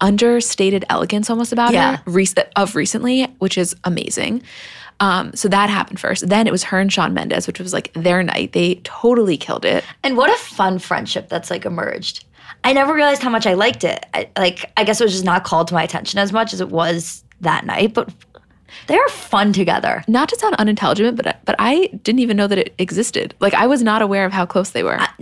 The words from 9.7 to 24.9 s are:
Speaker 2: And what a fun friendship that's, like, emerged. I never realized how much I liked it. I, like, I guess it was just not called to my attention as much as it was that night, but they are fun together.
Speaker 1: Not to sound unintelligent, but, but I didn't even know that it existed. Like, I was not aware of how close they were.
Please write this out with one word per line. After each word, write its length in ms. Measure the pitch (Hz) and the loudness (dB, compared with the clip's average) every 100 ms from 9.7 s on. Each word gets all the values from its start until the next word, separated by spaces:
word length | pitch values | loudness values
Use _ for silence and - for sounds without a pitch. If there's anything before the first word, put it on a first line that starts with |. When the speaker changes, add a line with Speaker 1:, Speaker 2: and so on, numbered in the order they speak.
| 175 - - | 0 -2 -6
Speaker 2:
And 120 | 269 247 | -2 2
what 140 | 302 | 2
a 60 | 480 | 2
fun 420 | - - 190 185 | -2 -2 0 0
friendship 500 | - 170 - - - | -2 -4 -4 -8 -6
that's, 220 | 175 - | -8 -6
like, 140 | 170 | -6
emerged. 600 | 190 170 - - - - - _ - - | -6 -6 -6 -6 -10 -12 -16 _ -20 -4
I 80 | 247 | 0
never 200 | 277 277 | 2 2
realized 280 | 311 294 277 | 2 2 2
how 80 | 247 | 0
much 160 | 226 220 | 0 2
I 80 | |
liked 280 | 185 233 240 | 2 0 0
it. 220 | 170 - - | -4 -4 -8
I, 140 | - - 196 | -8 -6 -2
like, 340 | 180 180 - - | -2 -2 -6 -2
I 80 | |
guess 160 | 208 214 | 0 2
it 40 | |
was 80 | 220 | 2
just 120 | 190 | 2
not 180 | 185 180 | 0 0
called 260 | - 165 170 | 0 0 0
to 60 | |
my 80 | 175 | 0
attention 360 | 156 - - 202 | -2 -6 -4 -2
as 120 | 202 | 0
much 200 | 220 220 | 0 -2
as 80 | 185 | -4
it 80 | 185 | -4
was 560 | 165 165 170 170 - _ - | -2 0 -2 -6 -14 _ -6
that 260 | 165 156 - | -2 -2 -2
night, 280 | - 214 | 0 0
but 160 | 226 - - _ _ _ _ _ - - | 0 -6 -10 _ _ _ _ _ -14 0
they 100 | 370 | 2
are 120 | 554 | 2
fun 440 | - - 202 208 | -2 -2 2 2
together. 520 | 185 175 - - - - | 2 2 0 -2 -2 0
Speaker 1:
Not 220 | 247 311 | 2 2
to 100 | 480 | 0
sound 160 | 427 - | 0 2
unintelligent, 600 | 214 214 185 202 233 233 | 2 2 0 2 2 0
but, 240 | - - | -4 -4
but 120 | - - | -2 0
I 300 | 226 311 381 208 | 2 2 0 -2
didn't 160 | - 254 | 0 2
even 160 | 233 202 | 2 2
know 100 | 202 | 2
that 120 | 196 | 0
it 160 | - - | -2 -2
existed. 560 | 185 175 240 - - - | -2 -2 -2 -4 -6 -2
Like, 140 | 196 | 0
I 120 | - 240 | 4 4
was 160 | 277 | 4
not 200 | 220 220 | 2 2
aware 220 | 208 196 | 2 0
of 80 | 190 | 0
how 140 | 196 180 | 0 0
close 240 | 180 196 | 0 0
they 140 | - | -2
were. 160 | 90 | -2